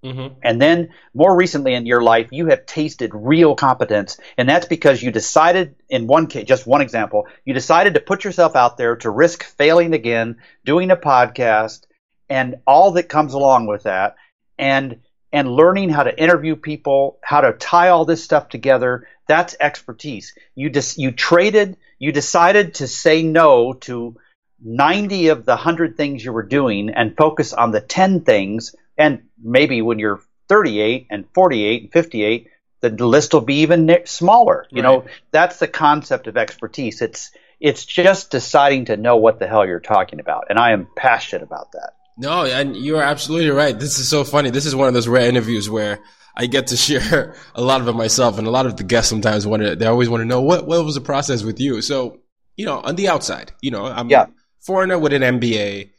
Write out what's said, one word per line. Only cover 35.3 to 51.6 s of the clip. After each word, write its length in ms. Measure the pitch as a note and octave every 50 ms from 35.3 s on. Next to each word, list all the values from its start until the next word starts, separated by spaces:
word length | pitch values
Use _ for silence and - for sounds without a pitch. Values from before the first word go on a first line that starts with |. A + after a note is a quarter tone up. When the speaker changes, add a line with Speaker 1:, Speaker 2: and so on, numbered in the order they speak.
Speaker 2:
that's 280 | - D3+ E3+ F3 - -
the 80 | F3 -
concept 600 | - - D#3+ D3 D3+ D3+ D3 - C#3 A#2+ - A#2
of 80 | G2+ A#2+
expertise. 640 | A2+ A2 - _ - G#2+ - - C3+ A2+ - -
It's, 300 | A#2+ A2 - - - - _ _ _ _ _ _
it's 260 | - D3 C#3 - -
just 440 | - - - F3 F#3 G3 F#3 - _
deciding 560 | - C3 - - - D3+ C#3 C#3+ C#3 C3 B2
to 120 | A2+ A2+ G2+
know 200 | G#2+ A#2+ A#2+ A#2
what 220 | A2 A2+ A2 -
the 80 | - F#2
hell 180 | A2 A2 G2+
you're 140 | F#2 F2 E2+ - - G#2+
talking 240 | G2 F#2 - - -
about. 280 | - - D2+ - - -
And 100 | G2+ A2
I 120 | A#2+ A#2+
am 160 | A2+ G#2 F2 - _ -
passionate 460 | - B2+ A#2+ G2 - - - F2+ D#2
about 280 | - - C#2+ - _
that. 200 | _ - - - _ _ _ _ _ -
Speaker 1:
No, 280 | B2 C#3 D#3+ F3+ E3
and 300 | C3+ B2+ C3 C#3+ C#3 A#2+
you 220 | F#2+ B2 C#3+ D#3 D#3
are 60 | D3 C#3 D3
absolutely 380 | C#3 - C3+ D#3 E3 E3 D3+
right. 260 | C#3 C#3 D3 D3 B2 G#2+
This 180 | C#3+ D3 - C3+
is 80 | C3 -
so 140 | D#3 D3+ C#3
funny. 260 | - - D3 C#3+ C3
This 160 | A#2+ C#3+ C#3
is 100 | D#3 C3+
one 140 | C3 C3+ C3
of 40 | B2
those 140 | B2 A#2 A#2
rare 220 | A#2 B2+ A#2+ A#2+
interviews 400 | B2 B2 A2+ G#2+ A#2 A2 G2+ G2+
where 300 | G#2+ A2 G#2 G#2 G#2 G2 - - _ _ _ _ _
I 100 | - A#2 B2
get 200 | A#2+ C#3 C3 C3
to 100 | B2 A#2
<laughs> 100 | - -
share 480 | D3+ B2+ - - F3 D3 B2 - - - - - _
a 60 | -
lot 180 | B2 B2+ C3+ C3
of 60 | B2 A#2
it 60 | A2+
myself, 440 | A#2 A2+ A2 G#2+ - B2+ A#2+ G#2+ G2
and 100 | G#2+ A2
a 40 |
lot 140 | A#2 B2+ C3
of 100 | B2+ G#2
the 80 | F2 G2+
guests 260 | F#2 A#2+ A#2 A2 -
sometimes 380 | A2+ A2 G2+ A2 G#2+ G#2+ G2+ G#2+
wonder, 280 | G#2+ G#2+ G#2+ G#2 E2
they 120 | D#2 A2+ A2+
always 220 | A2+ A#2+ B2 A#2
wanna 160 | A#2 A2+ A2+
know, 160 | A2+ B2 B2
"What, 260 | C3 C#3+ F3 E3+ - C#3+
what 160 | E3 E3+ E3
was 100 | D3+ D3+
the 60 | C#3
process 400 | B2+ - C#3+ C#3 C#3+ - C3+ A#2 G#2
with 160 | A2 G#2
you?" 220 | G2